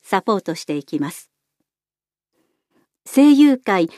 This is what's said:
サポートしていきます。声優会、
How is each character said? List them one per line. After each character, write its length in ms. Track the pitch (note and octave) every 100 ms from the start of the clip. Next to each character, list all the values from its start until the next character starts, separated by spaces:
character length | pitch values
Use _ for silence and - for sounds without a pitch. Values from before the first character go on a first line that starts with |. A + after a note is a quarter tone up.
サ 200 | - G3
ポ 160 | G3+ G3+
ー 40 |
ト 140 | - -
し 100 | -
て 100 | D3
い 80 |
き 160 | C#3 D3
ま 120 | C#3+
す。 180 | - - _ _ _ _ _ _ _ _ _ _ _ _ _ _ _ _ _ -
声 260 | C4+ C#4+
優 260 | C#4 D4 C4
会、 320 | - F#3+ E3